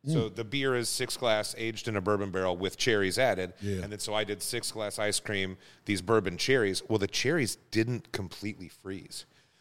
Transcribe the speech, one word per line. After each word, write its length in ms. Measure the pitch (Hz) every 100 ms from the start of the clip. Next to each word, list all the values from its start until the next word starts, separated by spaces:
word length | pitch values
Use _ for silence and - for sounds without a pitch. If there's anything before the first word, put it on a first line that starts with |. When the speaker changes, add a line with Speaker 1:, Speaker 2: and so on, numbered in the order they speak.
| 135
Speaker 1:
So 220 | 156 110
Speaker 2:
Mm. 60 | 95
Speaker 1:
the 80 |
beer 320 | 113 143 135 123
is 140 | 113
six 260 | - 123 -
glass 380 | 120 107 104 -
aged 320 | 113 110 117
in 80 | 104
a 60 |
bourbon 280 | 95 104 98
barrel 240 | 92 92
with 220 | 90 95 -
cherries 420 | 127 104 95 92
added. 360 | 127 95 90 -
Speaker 2:
Yeah. 140 | 101 95
Speaker 1:
And 80 | 101
then 60 | 104
so 140 | -
I 120 | 107
did 180 | 104 101
six 280 | - 120 -
glass 260 | 110 104 104
ice 220 | 104 101
cream, 360 | - 101 95 92 - - -
these 160 | 98
bourbon 340 | 90 113 95 85
cherries. 460 | - 131 101 92 -
Well, 120 | 107
the 80 | 98
cherries 500 | - 123 165 113 - _
didn't 420 | 107 117 120 -
completely 560 | - 95 - 104 92 87
freeze. 560 | - 98 95 - - - _ _ _